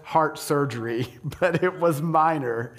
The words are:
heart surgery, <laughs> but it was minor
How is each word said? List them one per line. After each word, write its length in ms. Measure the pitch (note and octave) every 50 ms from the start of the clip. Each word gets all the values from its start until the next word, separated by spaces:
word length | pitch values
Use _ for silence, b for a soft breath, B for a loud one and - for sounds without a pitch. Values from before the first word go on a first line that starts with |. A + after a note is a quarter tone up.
| -
heart 360 | - - E3 D#3 D3+ D3+ -
surgery, 800 | - - D3+ C#3+ C#3+ B2+ A#2 A#2 A2+ A#2 A#2 A#2+ B2+ - - -
<laughs> 180 | - C#3 - -
but 240 | F#3+ F3 E3+ - F#3
it 160 | F3+ F3+ D#3
was 220 | E3+ E3+ D3+ C#3+
minor 720 | D#3+ E3 D#3+ D#3+ D#3 D#3+ D#3+ D3 C3 A#2+ A2+ A#2 A#2+ B2 -